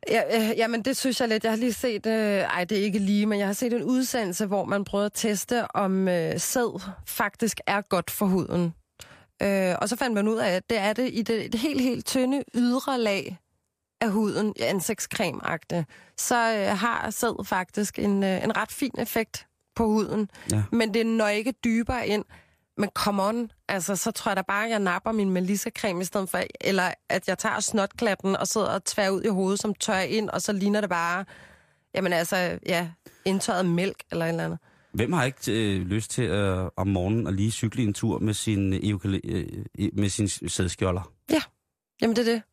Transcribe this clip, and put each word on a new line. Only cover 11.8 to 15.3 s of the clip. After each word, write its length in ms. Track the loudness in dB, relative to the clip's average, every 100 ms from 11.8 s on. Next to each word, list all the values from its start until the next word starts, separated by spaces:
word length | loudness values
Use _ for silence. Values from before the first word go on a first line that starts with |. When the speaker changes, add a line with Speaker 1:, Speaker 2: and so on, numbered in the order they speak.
Speaker 1:
helt 240 | 0 0 -2
tynde 380 | 0 2 0 -2 0
ydre 440 | 2 2 0 0
lag 380 | 0 0 -4 -12 _ _ _ _ _ _
af 100 | 0
huden, 420 | 2 2 2 -2 0
ja, 140 | -2
ansigtscreme-agtigt, 1080 | 0 -2 -6 -6 -2 -2